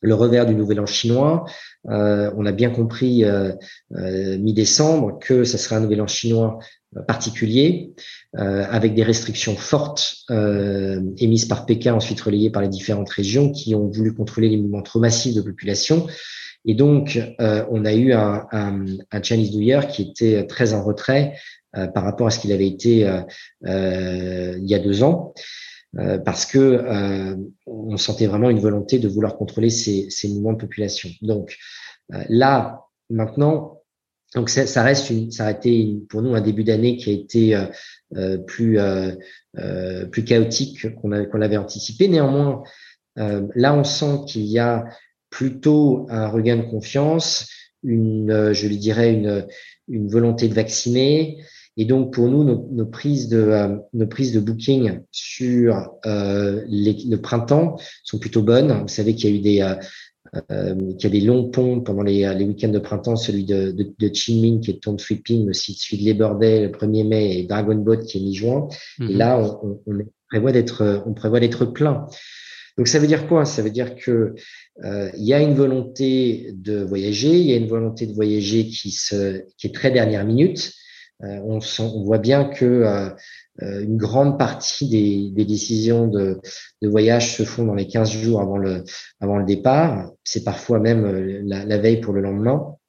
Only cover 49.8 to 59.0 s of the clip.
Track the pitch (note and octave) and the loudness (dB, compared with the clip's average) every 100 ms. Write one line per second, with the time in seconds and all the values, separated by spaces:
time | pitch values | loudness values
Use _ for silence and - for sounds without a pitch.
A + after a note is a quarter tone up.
49.8 | - A#2 G#2 A2+ A#2 A2+ A2+ G#2+ A2 - | -10 -6 0 2 2 2 0 0 -2 -2
50.8 | - B2 C3+ D3+ D#3 D3+ - - _ - | -2 2 2 2 0 -6 -18 -20 _ -4
51.8 | A2 C3 C3 B2+ A#2+ C#3 D3 A#2 - B2 | 2 2 0 2 2 4 4 2 -2 -6
52.8 | A2 - C#3+ C#3+ A#2 A2+ G#2+ G#2+ G2+ G#2 | -6 -4 -2 -2 0 2 4 4 2 -2
53.8 | - A#2 A2 A2+ C3 A2+ G#2 A2+ A2+ C3+ | -6 -2 -2 0 0 0 0 -2 0 2
54.8 | A#2 G2 - - - - B2+ B2 A#2+ G#2 | 2 -2 -10 -16 -14 -6 0 4 4 2
55.8 | F#2 - A2 G#2 G2+ G2+ G2+ G2+ A#2+ G2+ | -2 -10 -4 -2 0 0 0 -2 -4 0
56.8 | G2+ G#2 B2+ A2+ - A#2 A2+ C#3+ E3 - | 0 0 -2 -4 0 -2 2 2 2 -4
57.8 | - - - G#2+ A2 A#2 G#2 A#2+ D3 A2 | -16 -20 -10 -8 -2 0 4 6 6 2
58.8 | G2+ - | -2 -2